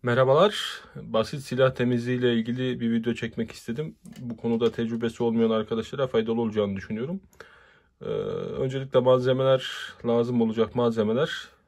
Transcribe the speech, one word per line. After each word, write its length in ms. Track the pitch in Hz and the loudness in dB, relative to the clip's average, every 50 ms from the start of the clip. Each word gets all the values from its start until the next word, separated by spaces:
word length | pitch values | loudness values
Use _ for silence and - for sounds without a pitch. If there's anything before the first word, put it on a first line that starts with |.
| - | 0
Merhabalar. 720 | 120 120 123 131 131 135 151 185 214 208 - - - - - - - - | 0 2 4 4 6 6 6 6 4 2 -2 -8 -8 -12 -14 -18 -18 -18
Basit 460 | 135 113 113 113 110 110 - - 143 | -16 -14 -2 0 0 0 0 -4 -10
silah 340 | 135 - 131 123 135 131 131 | -8 -6 2 4 4 4 4
temizliği 440 | - 123 123 123 120 117 123 127 123 | 2 0 0 0 0 0 -2 -2 0
ile 140 | 123 123 120 | 2 2 2
ilgili 460 | 117 110 120 120 127 127 127 123 120 | 2 0 -2 -4 -2 -2 -4 -4 -2
bir 120 | 120 117 | -2 0
video 220 | 113 117 113 120 117 | 0 0 0 -2 -4
çekmek 380 | - - 113 - - 113 - | -4 -6 -8 -6 -6 -8 -6
istedim. 440 | - - - - 117 151 156 160 - _ _ - - - | -8 -14 -10 -8 -6 -6 -6 -8 -10 _ _ -20 -18 -14
Bu 180 | 131 120 117 | -10 -10 -10
konuda 340 | - - 117 117 113 120 113 | -6 -2 -2 0 2 2 0
tecrübesi 520 | 113 - 117 113 117 117 120 117 110 - 123 | 0 0 -4 -4 -2 -2 -4 -4 -2 0 -2
olmayan 260 | 117 113 113 113 113 | 0 2 2 2 4
arkadaşlara 580 | 110 110 107 - 117 110 107 - - 113 110 | 2 0 0 -2 -4 -4 -4 -6 -4 -4 -4
faydalı 340 | 107 - 113 113 113 113 117 | 0 0 0 0 0 -2 -2
olacağını 340 | 117 110 104 107 104 101 98 | -2 -2 0 0 0 0 -2
düşünüyorum. 460 | 98 92 - 110 107 123 147 180 190 - _ _ _ - - - _ _ _ _ _ _ _ _ _ | -6 -6 -8 -6 -6 -6 -6 -8 -10 -10 _ _ _ -20 -20 -20 _ _ _ _ _ _ _ _ _
Ee, 40 | - | -8
öncelikle 920 | - - 50 50 50 - - - - - - 135 131 131 135 135 135 - 131 | -6 -4 -4 -4 -4 -6 -6 -6 -6 -4 -4 -4 -2 -2 -6 -8 2 2 4
malzemeler, 720 | 123 131 127 131 123 131 131 131 135 135 135 131 - - - - - - - - - | 6 6 6 6 6 2 2 2 4 4 4 2 2 -6 -10 -10 -12 -14 -14 -8 -2
lazım 360 | 117 117 120 117 120 123 120 | 2 2 2 2 2 2 2
olacak 340 | 113 110 107 117 110 - - | 2 2 2 0 0 0 2
malzemeler. 720 | 123 120 120 113 113 107 107 110 127 156 165 - - - - _ _ _ | 0 0 2 2 2 0 0 2 0 0 -2 -4 -10 -12 -16 _ _ _